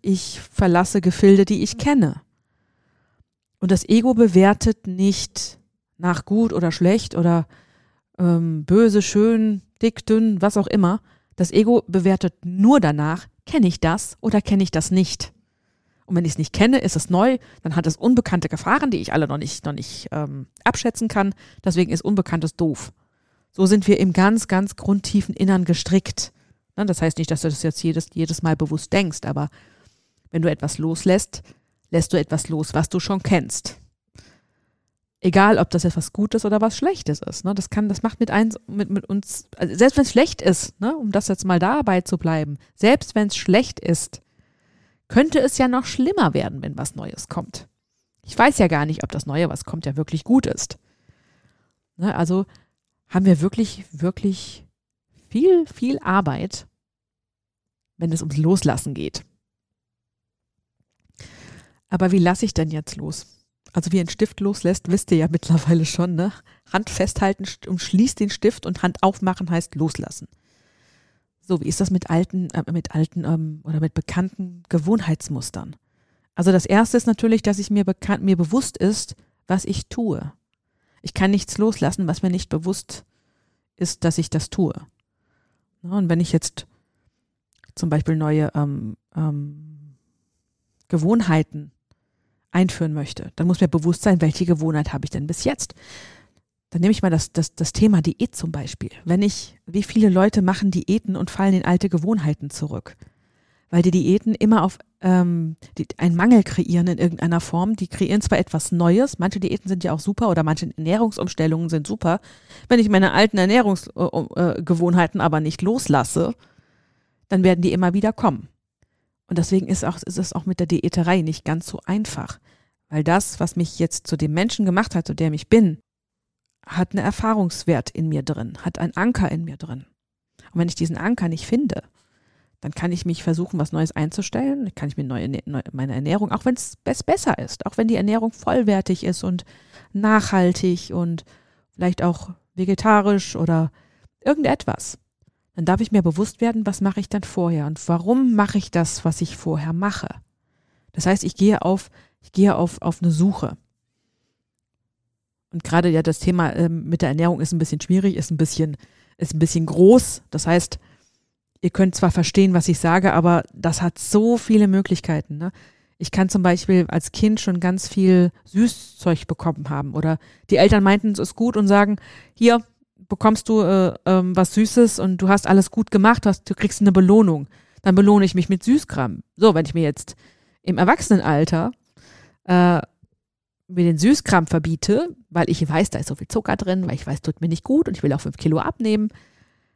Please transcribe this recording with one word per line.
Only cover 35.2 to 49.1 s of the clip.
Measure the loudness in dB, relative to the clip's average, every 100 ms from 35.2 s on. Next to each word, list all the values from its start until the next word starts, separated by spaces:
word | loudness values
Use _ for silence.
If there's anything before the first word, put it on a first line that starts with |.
Egal, | 0 4 6 4
ob | 2
das | 0
etwas | 0 -2 -6
Gutes | -4 -2 -2
oder | 0 0
was | 0 0
Schlechtes | -4 -2 -4 -6
ist, | -8 -8
ne? | -6
Das | -6 -4
kann, | -4 -2
das | -2
macht | -4 -4
mit | -2
eins, | 0 0 -4 -8
mit, | -6 -4
mit | -4
uns, | -4 -6 -6 -12 -12 -8
also | -4
selbst | 4 4 4
wenn's | 2
schlecht | 2 2 0
ist, | 0 0 -4 -6
ne? | -6 -4
Um | -2
das | -2 -2
jetzt | -4
mal | -2 0
dabei | 0 0 0 0
zu | -2 -4
bleiben, | -2 -2 -4 -10 _
selbst | 0 2 2 0
wenn's | -2 -2 -2
schlecht | 2 2 2 -4
ist, | -4 -2 -4 -14 _ _ _ _ _ _ _ _ 0
könnte | 2 4 2
es | 0 0
ja | 0
noch | 0
schlimmer | -4 -2 0 2 0
werden, | 0 -4 -6
wenn | -10 -8
was | -8
Neues | -10 -14 -14 -12
kommt. | -12 -12 -16 -20 _ _ _ _ _
Ich | -6 2
weiß | 4 4
ja | 2
gar | 2 -2
nicht, | -4
ob | -8